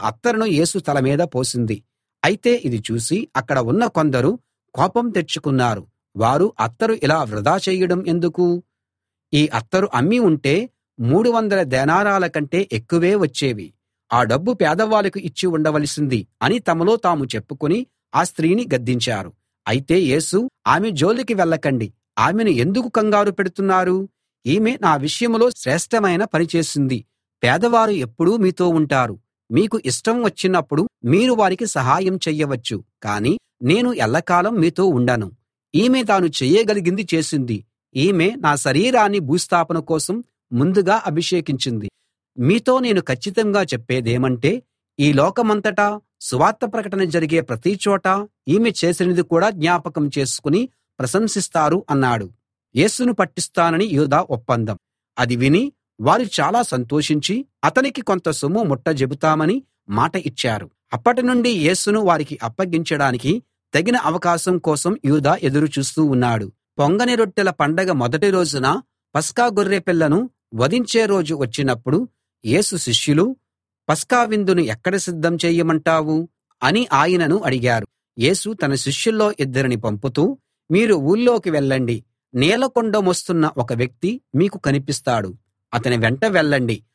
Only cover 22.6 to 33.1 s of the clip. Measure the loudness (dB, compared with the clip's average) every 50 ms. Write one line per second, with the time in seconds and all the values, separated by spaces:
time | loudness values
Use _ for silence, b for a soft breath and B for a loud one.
22.6 | 2 0 0 -2 -2 0 0 0 0 2 2 2 2 2 0 -2 -4 -4 -2 -4
23.6 | -2 0 2 2 2 0 0 -2 -4 -6 _ _ _ _ _ _ -2 0 0 2
24.6 | 2 0 -2 0 0 0 2 2 0 -4 -4 -2 -2 0 2 2 2 0 0 -2
25.6 | -4 -2 -2 -2 -2 -2 -2 0 2 2 0 0 -2 0 0 -2 -2 0 0 -2
26.6 | -2 -2 -2 -2 -2 -2 -2 -4 -8 _ _ _ _ _ _ -2 0 0 2 2
27.6 | 2 2 4 4 2 2 0 -2 -4 -6 -2 0 2 2 4 4 2 0 2 2
28.6 | 2 2 2 2 2 2 2 0 0 -2 -4 -10 _ _ _ _ _ -2 0 0
29.6 | 0 2 -2 -4 -2 -2 -4 -2 -2 -2 0 2 0 -2 -2 0 -2 0 0 0
30.6 | -2 0 -2 -2 -2 -2 _ _ 0 2 2 4 4 2 2 2 2 0 0 -2
31.6 | -4 -4 -4 -2 0 0 0 2 0 -2 -2 -2 -4 -4 -2 -2 -2 -2 -4 -4
32.6 | -4 -6 -6 -6 -8 _ _ _ -6 -6